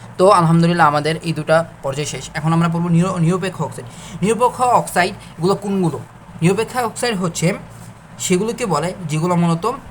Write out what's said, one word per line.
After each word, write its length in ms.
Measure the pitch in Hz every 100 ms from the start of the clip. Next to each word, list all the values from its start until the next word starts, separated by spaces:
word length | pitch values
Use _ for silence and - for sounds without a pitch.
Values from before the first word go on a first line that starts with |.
| - -
তো 120 | 185
আলহামদুলিল্লাহ, 560 | 196 160 165 170 175 151
আমাদের 300 | 147 147 160
এই 100 | 165
দুটা 320 | 151 151 160 160 -
পর্যায় 240 | 139 135 147
শেষ। 240 | 131 -
এখন 180 | 160 151
আমরা 160 | 165 170
পড়বো 200 | 170 170
নির-, 300 | 165 185 180
নিরপেক্ষ 440 | 160 185 185 180
অক্সাইড। 240 | 135 - - - - 175
নিরপেক্ষ 380 | 190 220 247 -
অক্সাইডগুলো 920 | 247 208 175 180 185 190 - - 170
কোনগুলো? 460 | 196 208 196 170 131 - - - -
নিরপেক্ষ 340 | 165 196 220 254
অক্সাইড 400 | 226 - 240 202
হচ্ছে 380 | 180 - 160 - - - - - - -
সেগুলোকে 480 | - 180 220 233 233
বলে 280 | 147 170 202 165
যেগুলো 280 | 156 175 175
মূলত 360 | 170 165 214 - -